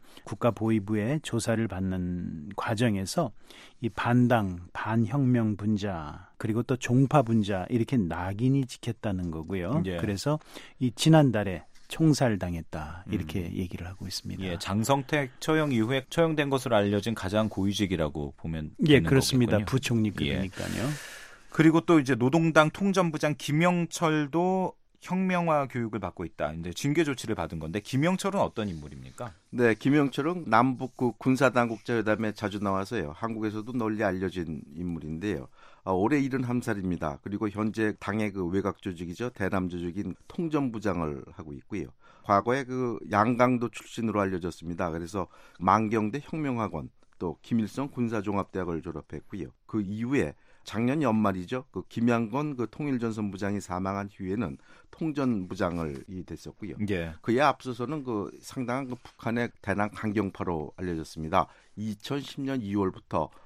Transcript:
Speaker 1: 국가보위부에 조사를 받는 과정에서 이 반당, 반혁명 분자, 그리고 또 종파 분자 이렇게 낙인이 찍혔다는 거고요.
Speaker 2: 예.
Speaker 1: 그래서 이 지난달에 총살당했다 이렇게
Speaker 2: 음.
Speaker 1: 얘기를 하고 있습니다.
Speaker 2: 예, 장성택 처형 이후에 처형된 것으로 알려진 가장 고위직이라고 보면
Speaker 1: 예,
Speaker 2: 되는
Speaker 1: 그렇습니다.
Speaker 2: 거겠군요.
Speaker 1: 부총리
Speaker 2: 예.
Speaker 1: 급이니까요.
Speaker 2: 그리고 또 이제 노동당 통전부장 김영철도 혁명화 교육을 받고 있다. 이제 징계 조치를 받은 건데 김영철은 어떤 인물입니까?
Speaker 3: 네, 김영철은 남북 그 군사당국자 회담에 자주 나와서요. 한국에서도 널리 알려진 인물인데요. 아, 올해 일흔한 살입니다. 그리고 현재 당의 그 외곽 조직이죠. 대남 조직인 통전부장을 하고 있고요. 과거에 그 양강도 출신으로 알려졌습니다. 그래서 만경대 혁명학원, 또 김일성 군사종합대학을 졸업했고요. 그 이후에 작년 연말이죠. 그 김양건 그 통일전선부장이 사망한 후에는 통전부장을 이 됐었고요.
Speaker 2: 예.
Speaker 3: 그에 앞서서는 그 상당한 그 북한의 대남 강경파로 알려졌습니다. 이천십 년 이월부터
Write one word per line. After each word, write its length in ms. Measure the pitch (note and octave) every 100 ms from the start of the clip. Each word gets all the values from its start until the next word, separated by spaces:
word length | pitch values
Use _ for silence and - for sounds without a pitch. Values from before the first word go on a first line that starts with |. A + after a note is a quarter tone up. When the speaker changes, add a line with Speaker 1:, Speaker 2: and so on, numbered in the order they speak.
| - -
Speaker 1:
국가보위부에 960 | - G2+ A#2+ G#2 A2 A2 G2 G#2+ G#2+ D#3
조사를 440 | - A2+ A2 A2 A2
받는 840 | F#2 F#2+ F#2 F2+ F2+ F2+ E2 D2+ -
과정에서 800 | - A2 A#2+ G2 F#2+ - - - - - - -
이 80 | A2+
반당, 720 | - A#2 B2 A#2+ A#2+ G2 F2 F2
반혁명 840 | - G#2+ A#2 G#2+ C#3 B2+ A#2+ A2 G2
분자, 720 | G#2 G#2 G#2 E2+ D2 D#2+ - -
그리고 260 | G#2+ G#2+
또 140 | A#2 B2+
종파 440 | - B2 C3+ D#3
분자 440 | A2+ A2+ G2 F#2+ F2
이렇게 280 | D3 F3 C3
낙인이 680 | F2 E2 F2+ G2+ B2+ C#3 B2+
찍혔다는 640 | - - - A2 F#2 F2
거고요. 540 | D#2+ D#2+ F#2+ F2 D3+ F#2
Speaker 2:
예. 100 | E2+
Speaker 1:
그래서 420 | G2+ G2 C#3+ D3+ - - - -
이 100 | B2+ -
지난달에 720 | D#3 D#3+ C#3 G#2+ G2 E2+ - - -
총살당했다 1120 | - D#3+ C#3+ C3 G2+ F2+ E2+ - D#2+ D2+ E2+ -
이렇게 300 | G2+ D#2+ G2+ E2+
Speaker 2:
음. 80 | -
Speaker 1:
얘기를 300 | F2+ - F2+
하고 220 | F#2 F#2+
있습니다. 340 | - F#2+ F2+
Speaker 2:
예, 160 | F#2+ E2+
장성택 840 | - G2+ A2 C#3 C3 D3+ C3 -
처형 320 | - D#3 D3+
이후에 320 | A#2+ A2 C3+ C3
처형된 400 | - E3 D#3 C#3+
것으로 280 | C3+ B2+ G#2+
알려진 360 | G2+ G#2 A2+
가장 360 | A2 F#2 G#2+ A2
고위직이라고 840 | G2 G2 G2 F#2+ F2 D2+ D2+ C#2+ -
보면 340 | E2+ D#2+ D#2 -
Speaker 1:
예, 100 | D3+
Speaker 2:
되는 160 | C#3 D#3
Speaker 1:
그렇습니다. 480 | C3+ B2+ C3 A#2 G#2+
Speaker 2:
거겠군요. 80 | G2+
Speaker 1:
부총리 480 | B2+ - A#2 G#2+ -
Speaker 2:
예. 140 | C#2+ C2+
Speaker 1:
급이니까요. 520 | F#2 - F2+ F2+ C3 D3 - - - - -
Speaker 2:
그리고 320 | - D#3 D#3+
또 180 | D#3+ E3
이제 160 | C3 B2+
노동당 540 | B2 E3 E3 D#3 D#3
통전부장 680 | - G3 F#3+ F3 D3 D3+ D3
김영철도 1400 | - D3+ F3 F3 E3 - E3 D#3 C#3+ D#3+ F3+ F#3 F#3 - _ _ -
혁명화 640 | F3+ F#3+ F3+ E3+ D3+ C3+
교육을 320 | B2 A2+ A2
받고 240 | F#2 -
있다. 300 | E2 - D2+
이제 180 | E2 E2+
징계 320 | E2+ C#3+ D3+
조치를 320 | D3 B2+ A2 G2+
받은 240 | E2 E2
건데 220 | D#2 G2+
김영철은 580 | - C3 E3 F#3+ G3 F#3+
어떤 300 | F2 - G#2
인물입니까? 640 | E2 D2 C#2 B1+ - A#2+ - _
Speaker 3:
네, 240 | A#2+ A#2+
김영철은 720 | G#2+ C#3 D3 C#3 - D3 F3+ B2+
남북 480 | A2+ C3 A#2+ C3 -
그 160 | B2 -
군사당국자 800 | C3 B2+ C3 B2 A#2+ A2 - A#2
회담에 360 | G#2+ G#2+ G#2+
자주 280 | G#2 G#2 G2
나와서요. 520 | G2+ F#2+ G2 A#2 D2
한국에서도 580 | - A2+ A2 G#2+ G#2+ A2
널리 280 | B2 A2 G#2+
알려진 600 | G#2 F#2 F#2+ F2+ E2 D2+ -
인물인데요. 760 | D2 F2+ E2 D2+ D#2+ G#2 D#2 B1+ - - -
아, 80 | -
올해 300 | F#2 A2 D3
일흔한 400 | C3+ C3 A#2+ B2
살입니다. 580 | A#2 G#2 F#2 E2 D#2 C#2+
그리고 280 | G2 G2+ G#2+
현재 440 | G2+ A2 G2+ G#2+ F#2+
당의 320 | - G#2+ G#2+
그 160 | F#2+ F2
외곽 340 | F#2+ F#2+ -
조직이죠. 500 | G2+ E2+ F2 F2 A#2+
대남 360 | - F#2+ F#2+ F2+
조직인 480 | F2 F2 F2 F#2+ - -
통전부장을 960 | - E3 D3+ C3+ A2 G2 E2+ D#2 C#2 -
하고 180 | - D#2
있고요. 360 | C2+ - G2+ C2 - - -
과거에 400 | - G2+ A2+ C3
그 340 | B2 B2+ B2 A2+ D2
양강도 560 | G2+ A2 A#2+ B2 B2 A#2
출신으로 500 | - - - A2+ G#2
알려졌습니다. 680 | G2 F#2 F2 - D#2+ F2 F2+
그래서 360 | E2 E2+ G2+ E2+ - - -
만경대 640 | F#2 G#2 A2 A2+ G#2+ C#3+
혁명학원, 640 | - D#3+ C#3+ A#2+ G2+ D#2+ B2 _ _ -
또 180 | F2 C#2+
김일성 480 | - A#2 G#2 - C3+
군사종합대학을 920 | - A#2+ A2+ G2+ G2+ F2+ F#2+ F2 E2
졸업했고요. 680 | E2 D2 - D2+ - G2+ C2+ - -
그 160 | A2
이후에 520 | F#2+ G#2+ A#2+ C3+ D#2 - _ -
작년 380 | - G#2 A#2+ D#3
연말이죠. 640 | C3 A2 G#2 F#2 F2 B2+ -
그 120 | F#2+ -
김양건 640 | A2 A#2+ A#2 A2+ B2+ D3+ B2
그 120 | A2+
통일전선부장이 880 | - D3 B2+ A#2 A2 G#2 F#2+ G2+ G2+
사망한 500 | - F2+ F#2+ G2 G2+ -
후에는 420 | F#2 G#2 F2+ C2+ - - -
통전부장을 1120 | - D#3+ C#3+ C3 A2 F2+ G2 F#2 E2+ D#2+ C2+ B1+
이 160 | F2+
됐었고요. 540 | D#2 D#2+ D2+ - G2+ C#2 G2+
Speaker 2:
예. 240 | F#2 E2 D#2+
Speaker 3:
그에 200 | - A#2+
앞서서는 640 | D3 - B2+ A#2+ A#2+ D#3 B2+
그 260 | G#2+ E2+ -
상당한 480 | - C3+ A#2+ B2+ C3
그 80 | B2
북한의 540 | - - A2+ A#2 A#2+ -
대남 280 | - F#2+ G#2
강경파로 840 | - G#2+ G#2 G2 - F2+ E2 D2 -
알려졌습니다. 720 | F#2 D#2+ D2+ - D#2 F#2 D2+ - _ -
이천십 640 | A2 G2+ - C#3+ C3 -
년 220 | C3+ C3+
이월부터 680 | G2+ G2+ F#2+ - - F2+ D2 -